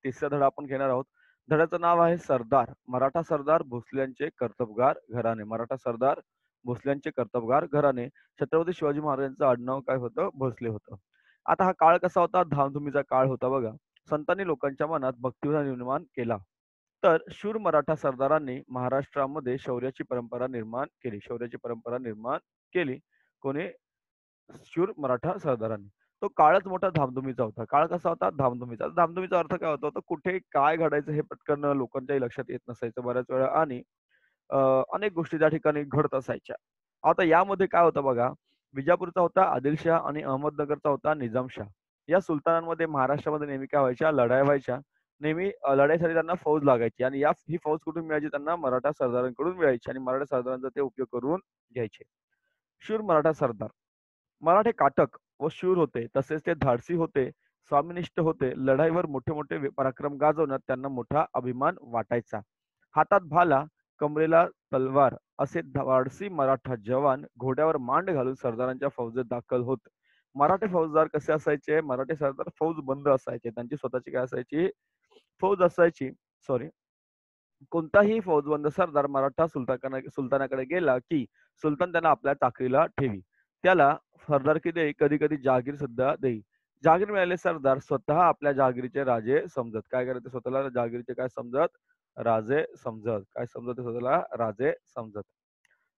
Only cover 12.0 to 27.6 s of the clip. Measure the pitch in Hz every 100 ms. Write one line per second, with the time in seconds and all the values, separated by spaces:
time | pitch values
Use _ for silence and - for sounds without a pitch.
12 | 180 190 170 180 170 143 139 139 147 143
13 | 135 131 131 127 127 135 113 131 _ _
14 | - 151 151 185 190 147 143 135 151 160
15 | 131 123 127 - 143 151 143 127 123 143
16 | 175 - 117 107 - _ _ _ _ _
17 | 180 160 - - 202 220 190 151 147 156
18 | 151 127 135 156 143 127 - 127 127 135
19 | 139 143 135 151 127 135 - 123 127 -
20 | - 123 117 123 131 123 110 120 147 _
21 | 123 104 - 120 120 120 120 117 117 123
22 | 123 107 113 185 _ _ _ 175 156 135
23 | _ _ _ _ 139 143 185 - _ _
24 | _ _ _ _ _ - _ - 190 156
25 | 139 123 151 190 156 120 110 107 101 _
26 | _ - 196 - 156 185 190 185 190 160
27 | 135 127 135 127 113 107